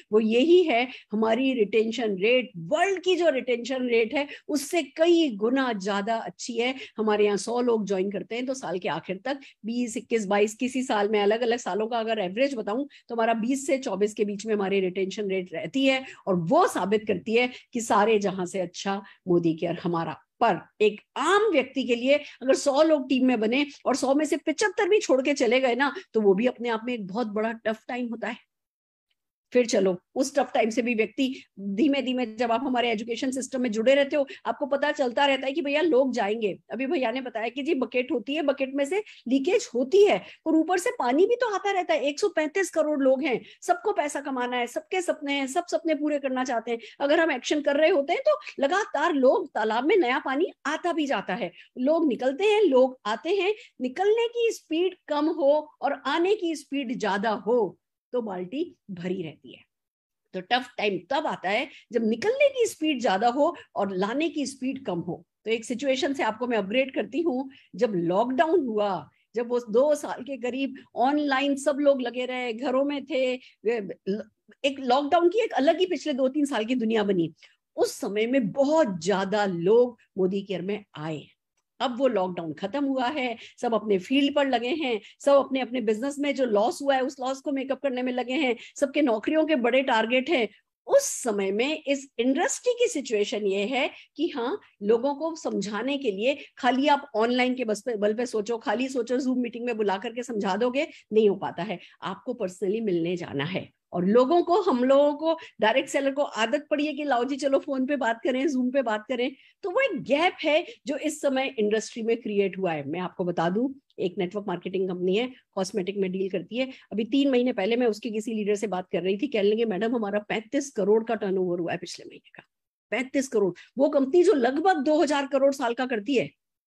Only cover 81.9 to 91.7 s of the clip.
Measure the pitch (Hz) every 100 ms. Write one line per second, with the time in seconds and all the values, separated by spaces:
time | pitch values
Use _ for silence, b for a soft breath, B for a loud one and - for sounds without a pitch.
81.9 | 233 269 202 185 175 165 151 196 269 277
82.9 | 262 247 214 254 226 B B 247 220 214
83.9 | 190 180 269 277 285 277 240 240 302 269
84.9 | 214 B B - 277 262 262 247 247 214
85.9 | 214 277 277 285 269 247 202 226 - 277
86.9 | 262 254 262 254 269 311 269 262 254 277
87.9 | 247 254 247 240 262 262 233 B - 277
88.9 | 294 294 220 - 311 311 302 233 254 269
89.9 | 226 226 254 262 311 214 b _ _ -
90.9 | 539 - - 247 202 196 202 269